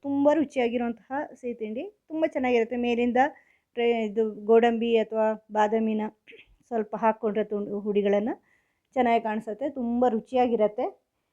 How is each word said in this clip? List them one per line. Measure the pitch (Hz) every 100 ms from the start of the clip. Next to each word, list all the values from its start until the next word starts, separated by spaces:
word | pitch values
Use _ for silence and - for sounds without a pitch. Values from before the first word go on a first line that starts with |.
ತುಂಬ | 285 277 285
ರುಚಿಯಾಗಿರುವಂತಹ | 302 294 262 233 240 233 233 - 269 302
ಸಿಹಿ | 254 247
ತಿಂಡಿ, | 233 214 220 381 - -
ತುಂಬ | 311 311
ಚೆನ್ನಾಗಿರುತ್ತೆ. | 311 254 240 226 247
ಮೇಲಿಂದ | 240 233 240 240 285 - _ _ _ -
ಟ್ರೇ-, | 233 233
ಇದು | 214 208 220 208
ಗೋಡಂಬಿ | 208 226 233 233 233 233
ಅಥವಾ | 220 220 220 214 -
ಬಾದಾಮಿನ | 214 214 220 220 214 214 - - - - _ -
ಸ್ವಲ್ಪ | 233 214 208
ಹಾಕ್ಕೊಂಡ್ರೆ | 220 220 226 208
ತುಂಡು | 208 208 202 202
ಹುಡಿಗಳನ್ನ | 208 202 202 202 220 359 _ _ _ _ _ 262
ಚೆನ್ನಾಗಿ | 240 233
ಕಾಣಿಸುತ್ತೆ, | 226 214 220 208 285
ತುಂಬ | 277 233 240 247
ರುಚಿಯಾಗಿರುತ್ತೆ. | 220 - 254 247 226 208 208 339 - _ _ _